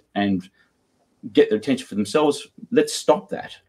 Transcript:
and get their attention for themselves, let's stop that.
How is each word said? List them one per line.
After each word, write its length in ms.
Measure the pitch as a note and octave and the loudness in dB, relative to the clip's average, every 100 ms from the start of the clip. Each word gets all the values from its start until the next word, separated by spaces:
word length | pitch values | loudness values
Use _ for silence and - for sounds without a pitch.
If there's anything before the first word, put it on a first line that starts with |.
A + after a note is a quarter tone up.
| - | -6
and 340 | G2+ G2+ F#2+ F#2 _ _ _ _ _ _ _ - | -2 0 0 -4 _ _ _ _ _ _ _ 0
get 160 | A#2+ C#3+ | 2 4
their 100 | G#2+ | 2
attention 260 | C#3+ B2+ - | -2 -4 -4
for 80 | |
themselves, 540 | G2+ G#2 D#3 D3 C#3+ - - - | -6 -2 2 2 0 -6 -20 -2
let's 200 | A#2 D3+ | 0 0
stop 380 | - - D3+ - | 0 0 0 -2
that. 260 | - - - | -12 -12 -18